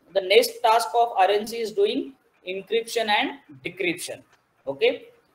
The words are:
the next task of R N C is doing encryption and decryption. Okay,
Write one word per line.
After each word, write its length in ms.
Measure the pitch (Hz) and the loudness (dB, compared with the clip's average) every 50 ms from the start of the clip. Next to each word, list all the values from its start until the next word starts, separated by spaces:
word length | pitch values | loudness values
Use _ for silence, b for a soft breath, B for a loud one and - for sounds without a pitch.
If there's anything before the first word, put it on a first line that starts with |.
| _ _ 170 | _ _ -4
the 80 | 196 | -4
next 400 | 190 185 196 220 254 240 - - - | 0 4 6 6 6 4 2 0 2
task 260 | 226 220 233 233 - - 240 | 2 4 4 2 0 0 0
of 140 | 233 233 240 | 0 2 2
R 140 | - 190 185 | 2 2 4
N 160 | 202 208 220 | 2 0 -2
C 120 | 226 220 233 | -4 -6 -6
is 140 | 233 202 190 | -6 -4 -2
doing 400 | 190 202 214 240 269 269 269 - _ _ _ _ _ - | 0 0 0 0 -2 -6 -8 -12 _ _ _ _ _ -12
encryption 600 | 180 185 196 190 - 208 233 226 226 - 233 226 214 | -12 -10 -10 -8 -4 -4 -4 -4 -4 -4 -4 -2 0
and 300 | 208 220 254 320 - - _ - - 135 - | 0 0 0 -2 -6 -10 _ -20 -18 -14 -12
decryption. 580 | 165 175 - 185 175 160 - - - 117 101 - _ _ _ _ _ _ _ _ | -12 -8 -6 -4 -4 -4 -4 -8 -12 -12 -14 -16 _ _ _ _ _ _ _ _
Okay, 400 | - 139 139 214 240 277 - - - - _ _ _ _ | -10 -4 0 0 0 0 0 -6 -18 -20 _ _ _ _